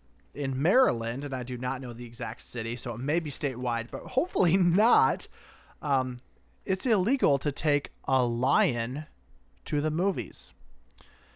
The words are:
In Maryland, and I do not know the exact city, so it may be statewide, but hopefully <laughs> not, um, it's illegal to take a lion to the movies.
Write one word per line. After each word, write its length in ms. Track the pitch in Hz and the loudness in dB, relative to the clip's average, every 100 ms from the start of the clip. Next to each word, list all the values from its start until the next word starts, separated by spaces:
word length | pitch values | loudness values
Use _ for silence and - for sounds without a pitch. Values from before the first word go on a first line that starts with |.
| - - - 127 | -20 -20 -14 -6
In 260 | 135 131 | -4 0
Maryland, 640 | 156 240 240 117 113 123 143 | 2 4 2 0 -4 -4 -6
and 80 | |
I 80 | 131 | -6
do 160 | 123 123 | -6 -4
not 240 | 127 131 | -4 -4
know 100 | 127 | -8
the 140 | 117 120 | -8 -10
exact 360 | 113 113 - | -8 -8 -8
city, 320 | - 120 113 117 | -8 -6 -4 -4
so 180 | 120 | -6
it 60 | 117 | -4
may 200 | 135 170 | -2 -2
be 120 | 156 | -2
statewide, 560 | - 139 120 123 117 117 | -4 -4 -2 -2 -2 -4
but 140 | - | -8
hopefully 520 | - - 349 - 175 190 | 0 0 0 2 4 4
<laughs> 0 | |
not, 680 | 175 180 226 202 135 190 - - - - - - | 4 4 6 6 4 2 -6 -16 -20 -20 -20 -10
um, 380 | 147 135 127 123 - _ _ _ - | 0 0 0 -6 -14 _ _ _ -4
it's 200 | 190 262 | -2 2
illegal 540 | 208 185 269 170 139 | 2 2 2 4 2
to 120 | 147 | 0
take 380 | - 156 143 - - - | 0 0 0 -2 -10 0
a 160 | 131 | 2
lion 840 | 123 117 123 170 190 120 117 139 156 _ _ - - - - | 2 2 2 4 4 0 -4 -6 -10 _ _ -20 -20 -18 -4
to 160 | 151 | -2
the 80 | 151 | 0
movies. 640 | 156 196 151 95 - - - - - - - - - _ | 0 0 -2 -6 -10 -16 -16 -18 -16 -18 -20 -20 -20 _